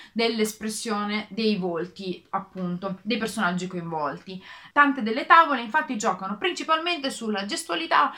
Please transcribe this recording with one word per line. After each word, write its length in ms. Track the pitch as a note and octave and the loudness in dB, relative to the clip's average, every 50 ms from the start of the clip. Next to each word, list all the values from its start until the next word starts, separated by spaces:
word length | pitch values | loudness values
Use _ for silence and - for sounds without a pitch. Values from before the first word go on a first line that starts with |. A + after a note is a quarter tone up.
| - - - | -18 -8 -2
dell'espressione 1160 | A3 A#3 A#3 A#3 A3 G#3+ G#3+ - - G#3+ A3 G#3+ - - A#3 G#3 G#3 G#3 G#3 G#3 G#3+ G#3 - | 0 0 0 2 2 0 0 -2 -4 -6 -6 -6 -6 -4 -4 -2 -2 -2 -2 -2 -4 -4 -6
dei 260 | G3 A3+ A3 G#3+ G#3 | -4 0 2 2 2
volti, 680 | F#3 F3+ F3+ E3+ E3 E3+ F3+ - - G3 F#3 F3 - - - | 2 0 -2 -2 -4 -4 -6 -8 -10 -8 -8 -8 -8 -8 -6
appunto, 680 | - - F#3 - - F#3 F#3 F3+ F3 F3 G3 G3 F#3 - - | -6 -6 -6 -6 -8 -6 -4 -4 -4 -4 -4 -6 -8 -6 -4
dei 160 | G#3 A#3 G#3+ | -2 -2 -2
personaggi 500 | A3 A3 - A3 G3 F3 F3+ F3+ F3+ F3+ | -2 -4 -2 0 0 0 0 0 -4 -4
coinvolti. 720 | F#3 F3+ E3 E3+ E3 D#3 D3 C#3 C#3 F3 - - F#3+ F#3 - - - - - - - | -6 -6 -6 -4 -4 -2 -2 -2 -4 -6 -10 -12 -14 -14 -14 -16 -20 -18 -12 -2 4
Tante 300 | D4 C#4+ C#4 C4+ C4+ G#3+ | 6 6 6 6 0 0
delle 240 | A3 A3 C4 E4 | -2 -2 0 4
tavole, 360 | - F4+ E4 E4 D4 C#4 B3 A#3 | 8 8 8 8 8 4 -2 -2
infatti, 340 | A3 - D#4 C#4 - B3+ | 0 0 0 0 0 -4
giocano 420 | G#3 A3+ G#3+ - - F#3+ G3 G#3 - | -2 0 0 -2 -2 -4 -6 -6 -2
principalmente 680 | - F#4 E4+ - D4 - D#4+ D#4+ D#4+ F4 F4 D#4 C4+ C4+ | -2 -2 -2 -2 0 0 0 2 2 0 -2 -2 -2 -4
sulla 380 | - - A#3 A3 G#3+ F#3+ G3+ | -6 -4 -4 -4 -2 -2 -2
gestualità 680 | G3+ D#4 E4+ - - E4+ E4 D#4+ E4 E4 D#4+ D4 C#4 - | -4 -4 -6 -4 -4 -4 -2 0 4 4 4 4 4 0